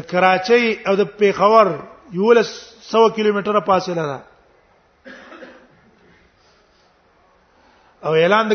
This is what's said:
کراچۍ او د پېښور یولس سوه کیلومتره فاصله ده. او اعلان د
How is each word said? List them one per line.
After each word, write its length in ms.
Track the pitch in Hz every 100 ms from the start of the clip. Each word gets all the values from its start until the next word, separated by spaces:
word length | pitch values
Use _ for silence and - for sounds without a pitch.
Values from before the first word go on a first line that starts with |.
| -
کراچۍ 800 | 180 185 185 185 240 233 214 185
او 60 | 196
د 80 | 202 -
پېښور 460 | 202 - 196 226 196 147 - - -
یولس 380 | 175 208 233 214 - - - -
سوه 200 | 214 226 220
کیلومتره 440 | 208 202 196 208
فاصله 440 | 202 190 180 170 156
ده. 120 | 131 - _ _ _ _ _ _ _ 262 - - - 254 - _ _ _ _ _ _ _ _ _ _ _ _ _ _ _ _ _ _ _ _ _ _ _ _
او 100 | 151
اعلان 340 | 160 170 208
د 60 | 220